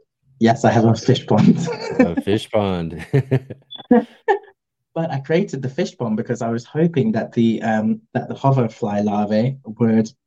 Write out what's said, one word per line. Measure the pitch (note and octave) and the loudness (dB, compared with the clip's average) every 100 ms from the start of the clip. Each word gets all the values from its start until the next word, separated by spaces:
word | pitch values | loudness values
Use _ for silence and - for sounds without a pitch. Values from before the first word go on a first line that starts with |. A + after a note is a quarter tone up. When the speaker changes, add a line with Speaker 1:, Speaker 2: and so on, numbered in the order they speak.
| _ _ _ - | _ _ _ 0
Speaker 1:
Yes, | A2+ A#2 | 2 2
I | A2+ | 2
have | A2+ A2+ | 4 4
a | A2 | 2
fish | - - - | 2 0 2
pond. | G#2+ - - | 4 4 4
<laughs> | - - A#4 - | 0 -8 -4 0
Speaker 2:
A | A#3 D3+ | 0 0
fish | - A2 - | -2 -2 -2
pond. | G#2+ G2 F2+ E2 E2 - | -2 0 -2 -6 -10 -2
<laughs> | C3+ - C3+ - - _ - - A#3+ - _ - G#4 - _ _ _ _ E3 | -2 0 -2 -4 -20 _ -8 0 2 0 _ -4 -4 -6 _ _ _ _ -6
Speaker 1:
But | E3 | -6
I | C3+ | -6
created | - E3 G3+ C3+ | -2 0 0 -4
the | C3+ | -6
fish | - - - | -4 -6 -4
pond | A2+ A2 | -4 -4
because | A#2 A2+ | -4 -4
I | A#2 | -4
was | A#2 - | -6 -4
hoping | D3 E3+ D3 A2 | 0 0 2 0
that | G#2+ - | -2 -2
the, | A#2 A2+ A2 | 0 2 2
um, | A2+ A2 A2 A2 _ | -2 0 0 -2 _
that | A#2 - | -8 -8
the | A2+ | -2
hoverfly | C#3 C3 A2 - G#2+ G2+ | 0 2 0 -4 -4 -2
larvae | G#2 G#2 G#2 G#2+ B2+ - A2+ | -2 -2 -2 0 -2 -4 -10
would | G#2+ A2+ A2 G#2+ - | -2 2 2 0 -6